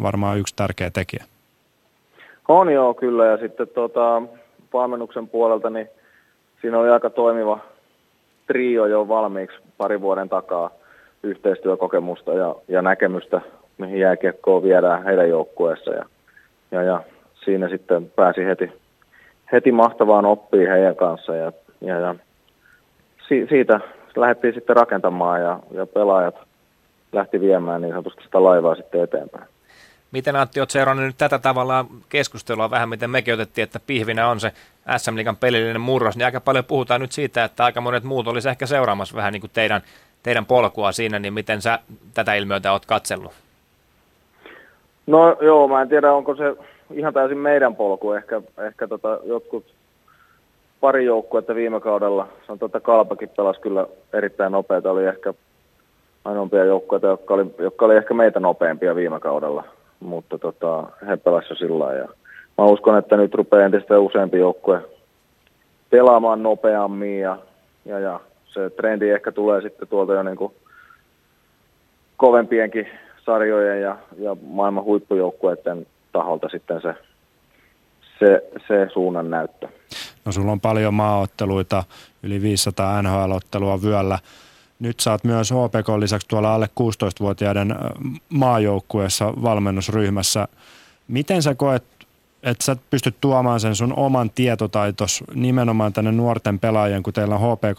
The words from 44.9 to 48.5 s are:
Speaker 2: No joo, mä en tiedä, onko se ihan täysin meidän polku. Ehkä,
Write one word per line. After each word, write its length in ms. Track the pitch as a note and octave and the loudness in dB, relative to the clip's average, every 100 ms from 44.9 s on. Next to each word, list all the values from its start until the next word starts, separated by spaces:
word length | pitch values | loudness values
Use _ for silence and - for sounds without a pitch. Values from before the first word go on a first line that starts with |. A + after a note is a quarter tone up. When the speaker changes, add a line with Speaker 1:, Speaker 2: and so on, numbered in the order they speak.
| _ - | _ 2
Speaker 2:
No 300 | D#3 E3 - | 6 6 6
joo, 260 | D3+ D3+ C#3 | 6 6 6
mä 140 | C3+ | 2
en 80 | C3 | 2
tiedä, 240 | D3+ C#3+ | 2 4
onko 220 | C#3+ C#3 C#3 | 2 0 -4
se 200 | D3 - - _ - | -6 -6 -12 _ -16
ihan 200 | D3+ D3+ | -8 -4
täysin 240 | C3+ C3+ C#3 | -2 -2 -2
meidän 380 | D3 C#3+ B2+ A2 | 0 2 2 0
polku. 360 | G#2 G2 G#2 | -2 -2 -4
Ehkä, 300 | G#2 - A2+ F#2 | -6 -6 -10 -10